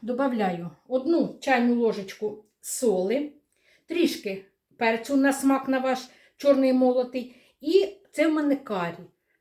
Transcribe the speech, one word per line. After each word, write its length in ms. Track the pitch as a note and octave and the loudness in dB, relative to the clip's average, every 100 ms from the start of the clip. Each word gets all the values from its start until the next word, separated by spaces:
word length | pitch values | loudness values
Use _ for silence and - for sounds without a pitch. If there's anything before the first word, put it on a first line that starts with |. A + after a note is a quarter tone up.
добавляю 720 | A3 A#3+ C#4 A#3 G3 E3+ E3+ - - | -6 -2 -2 0 -2 -4 -10 -14 -4
одну 500 | B3+ C4+ E4 - - | -2 2 2 0 -2
чайну 340 | - B3 A#3+ A#3+ | 0 2 4 2
ложечку 680 | A3+ G3 F#3+ - G#3+ - - _ | 2 0 -8 -8 -8 -8 -20 _
соли, 680 | - - A#3+ F#3 F#3+ B3+ D4 - _ _ _ _ - | -10 -2 0 2 0 -2 -4 -12 _ _ _ _ -6
трішки 580 | E4+ C#4+ - G#3 F#3+ - _ _ - | 0 0 -2 -8 -10 -14 _ _ -4
перцю 400 | A3+ A3+ A3+ C#4 | -2 -2 0 2
на 160 | C#4 | 2
смак, 340 | C4+ C4+ C4+ C4+ | 2 2 2 0
на 120 | C4 | -2
ваш 200 | C4 B3+ - - _ - | 0 -4 -6 -20 _ -2
чорний 360 | C#4+ C4+ C4 | 2 4 4
молотий. 640 | C4 B3+ B3+ B3+ C4 - - _ _ | 4 2 2 -2 -6 -10 -16 _ _
І 260 | C#4+ F#4 G4 - _ | 0 2 2 -6 _
це 160 | - D#4+ | -2 0
в 60 | |
мене 220 | D#4 C#4+ C#4 | 2 0 -2
карі. 480 | - G3 E3+ E3+ F3 _ _ _ | -2 -4 -4 -8 -18 _ _ _